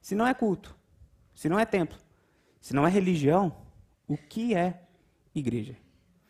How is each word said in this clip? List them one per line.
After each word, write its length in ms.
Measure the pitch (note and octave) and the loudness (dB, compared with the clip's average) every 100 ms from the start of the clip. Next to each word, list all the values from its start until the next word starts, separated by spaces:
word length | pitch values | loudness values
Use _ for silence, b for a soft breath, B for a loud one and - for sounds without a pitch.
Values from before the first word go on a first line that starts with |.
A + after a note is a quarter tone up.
Se 140 | - G3+ | -6 -2
não 100 | A#3+ | 0
é 80 | |
culto, 400 | C4 A3+ E3+ - - _ _ - _ _ - | 0 0 -2 -6 -20 _ _ -20 _ _ -8
se 140 | D3+ | -2
não 100 | F#3+ | 0
é 60 | A3+ | 2
templo, 320 | G3 D#3+ - _ _ _ _ _ _ | 0 -2 -6 _ _ _ _ _ _
se 120 | - | -4
não 140 | C3 D#3 | 2 4
é 20 | |
religião, 640 | G3 F#3 E3+ C#3 F3 F#3+ - - - _ _ - | 4 2 2 4 4 2 -4 -20 -20 _ _ -8
o 80 | D3 | -8
que 400 | - - A#3 G3 | -6 -6 0 0
é 280 | F3 F3+ - _ _ _ _ D#3+ | 0 -4 -16 _ _ _ _ -6
igreja? 400 | C3 A#2 A2 B2+ _ _ _ _ b | -4 -4 -8 -14 _ _ _ _ b